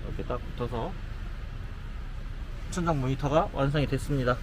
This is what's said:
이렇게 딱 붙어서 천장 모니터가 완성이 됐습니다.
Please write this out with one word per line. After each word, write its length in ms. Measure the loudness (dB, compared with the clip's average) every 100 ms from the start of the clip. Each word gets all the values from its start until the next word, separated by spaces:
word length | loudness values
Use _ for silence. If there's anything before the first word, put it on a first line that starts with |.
이렇게 200 | -4 -4
딱 160 | -2 -2
붙어서 500 | -2 -4 -2 -2 -2 -4 -6 -6 -6 -6 -6 -6 -8 -8 -6 -6 -6 -6 -6 -6 -6 -6 -4
천장 300 | 0 4 4
모니터가 480 | 4 2 4 4 4
완성이 340 | 2 4 4 4
됐습니다. 500 | 2 2 2 4 2